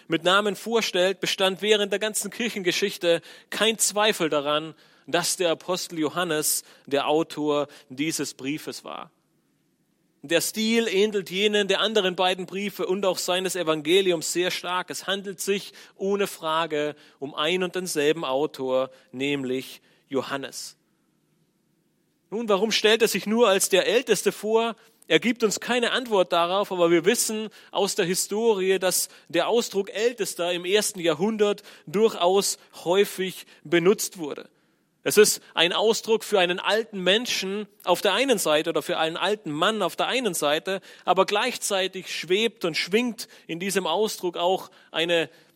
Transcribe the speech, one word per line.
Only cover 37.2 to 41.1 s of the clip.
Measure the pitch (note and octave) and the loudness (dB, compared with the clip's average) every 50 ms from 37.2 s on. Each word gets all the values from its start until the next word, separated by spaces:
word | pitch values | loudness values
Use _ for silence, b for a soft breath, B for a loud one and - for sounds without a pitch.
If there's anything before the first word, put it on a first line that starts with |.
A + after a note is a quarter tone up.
| B3 - - - G3 F#3+ G3 G#3 G#3 - _ - - | 0 -2 -4 -4 -4 -4 -6 -6 -8 -10 _ -6 0
auf | F#3 F3+ E3+ | 0 0 2
der | - G#3 F#3 | 2 0 0
einen | G#3 C4 C#4 A#3+ F#3+ | 2 2 2 2 2
Seite | - D#3+ D3+ D3+ D#3+ E3 | 2 2 2 2 2 0
oder | D#3+ D#3+ C#3 | -2 -2 -2
für | - F3 - | -2 -2 0
einen | D#3+ D#3+ E3 - | 0 -2 -2 -2
alten | - F#3 G#3+ G#3+ - E3 | -2 -2 -2 -2 -4 -6
Mann | D3 D3+ F3 G3+ A3 G#3+ | -2 0 2 2 2 0
auf | G3 E3+ - | -2 -2 -2
der | - A#3+ | -2 -2
einen | E3+ G3+ B3+ C4 G#3 E3+ | -2 0 -2 -2 -2 -2
Seite, | - D#3 C#3+ D3 E3 - F#3+ F#3+ F#3+ B B B B B | 0 0 0 0 0 -2 -4 -6 -6 B B B B B
aber | B | B